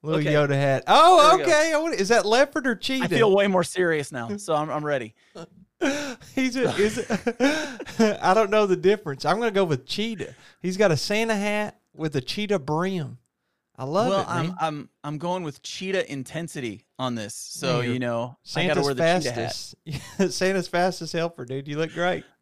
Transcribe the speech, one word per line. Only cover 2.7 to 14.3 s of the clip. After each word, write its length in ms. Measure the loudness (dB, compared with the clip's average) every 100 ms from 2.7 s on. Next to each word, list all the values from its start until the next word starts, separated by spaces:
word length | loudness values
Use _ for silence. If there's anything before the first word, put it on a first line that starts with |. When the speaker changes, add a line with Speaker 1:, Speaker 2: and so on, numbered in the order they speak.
| -4
Speaker 1:
cheetah? 300 | -2 -2 0
Speaker 2:
I 20 |
feel 260 | 2 4 6
way 120 | 4
more 160 | 2
serious 480 | 0 0 0 0 -2
now, 260 | -8 -8 -8
so 160 | -2 -2
I'm, 140 | 0
I'm 140 | -4 -2
ready. 300 | -2 -4 _ _ -20
Speaker 1:
<laughs> 1000 | -20 _ _ _ -2 -2 -6 -12 -8 -4
He's 200 | -2 0
a, 180 | -2 0
is 200 | 0 0
it, 1200 | -4 -2 -4 0 0 0 -6 -12 -14 2 2 2
<laughs> 20 |
I 120 | 2
don't 160 | 4 4
know 160 | 2 2
the 100 | 2
difference. 480 | 2 2 -2 -4 0
I'm 120 | 0
gonna 120 | 2
go 140 | 2 0
with 200 | 0 -4
cheetah. 480 | -4 -4 -4 -10 -12 -20 _
He's 160 | -6 2
got 140 | 2
a 60 | 2
Santa 380 | 0 0 0 0
hat 440 | 0 -2 -4 -8 _
with 220 | -8 -4 -4
a 60 |
cheetah 380 | -4 -6 -2 -2
brim. 580 | 0 -2 0 -4 -6 -12 _ _ _ _ _ -12
I 100 | -4
love 220 | 0 2
Speaker 2:
Well, 120 | 0
Speaker 1:
it, 60 |
Speaker 2:
I'm, 180 | -2